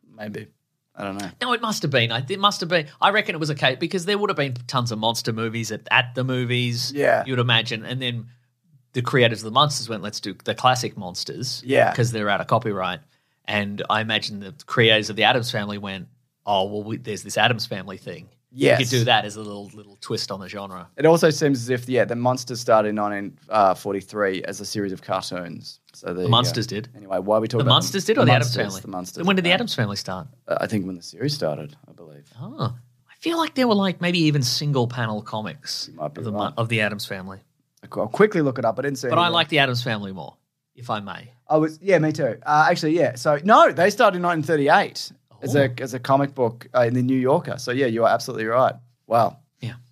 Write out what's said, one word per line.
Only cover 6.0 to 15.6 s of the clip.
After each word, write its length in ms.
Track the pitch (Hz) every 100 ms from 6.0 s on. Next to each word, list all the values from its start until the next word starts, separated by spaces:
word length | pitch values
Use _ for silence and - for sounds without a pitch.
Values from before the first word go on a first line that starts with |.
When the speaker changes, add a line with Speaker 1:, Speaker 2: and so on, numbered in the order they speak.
| 123
Speaker 2:
the 100 | 127
movies, 680 | 127 127 120 123 123 117 123
Speaker 1:
Yeah. 280 | 143 135 110 123
Speaker 2:
you'd 120 | 123
imagine. 460 | 123 113 113 113
And 160 | 110 127
then 280 | 127 120 107 _ _ _ _ _ _
the 80 | 127
creators 380 | 120 139 117 107
of 40 |
the 60 | 110
Munsters 400 | 120 147 - 117
went, 120 | 110
"Let's 180 | 101 -
do 140 | 104 92
the 100 | -
classic 420 | - 127 123 123 -
monsters." 680 | 90 90 - 76 123 - 123
Speaker 1:
Yeah. 260 | 135 113
Speaker 2:
'Cause 200 | - 120
they're 180 | 113 104
out 100 | 98
of 60 | 90
copyright. 540 | 113 113 98 92 90 _ _ _ _
And 380 | - 104 101 101 -
I 100 | 107
imagine 400 | 110 107 - 104
the 140 | 98 -
creators 460 | - - 113 110 107
of 60 | 104
the 80 |
Addams 260 | 107 131 117
Family 260 | 110